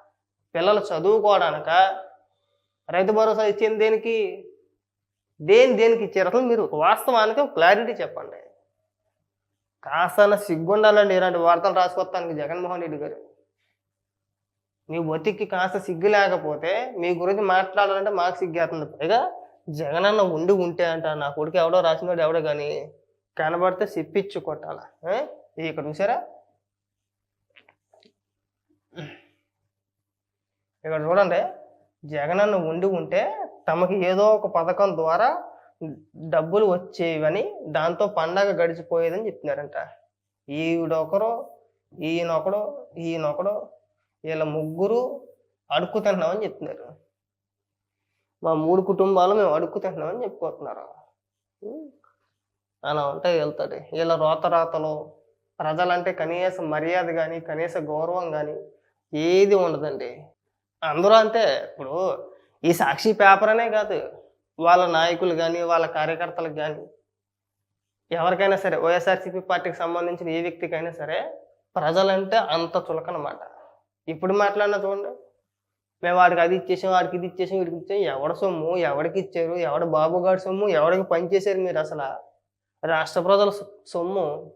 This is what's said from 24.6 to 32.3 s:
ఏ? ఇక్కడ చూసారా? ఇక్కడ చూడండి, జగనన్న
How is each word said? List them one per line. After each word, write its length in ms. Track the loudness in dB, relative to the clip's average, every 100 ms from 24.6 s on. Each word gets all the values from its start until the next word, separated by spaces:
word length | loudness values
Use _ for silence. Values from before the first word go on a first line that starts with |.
| -10 -14 -16 _ -6
ఏ? 160 | -4 -6 -12 -18 -10 -8
ఇక్కడ 200 | -6 -8
చూసారా? 400 | -4 -2 -2 -6 -16 _ _ _ _ _ _ _ _ _ _ _ _ _ _ _ _ _ _ _ _ _ _ _ _ _ -18 -18 -20 _ _ _ _ _ _ _ _ _ _ _ _ _ _ _ _ -6
ఇక్కడ 160 | -4
చూడండి, 420 | 0 4 4 2 -2 -6 -20 _ _ _ -10
జగనన్న 500 | -6 -2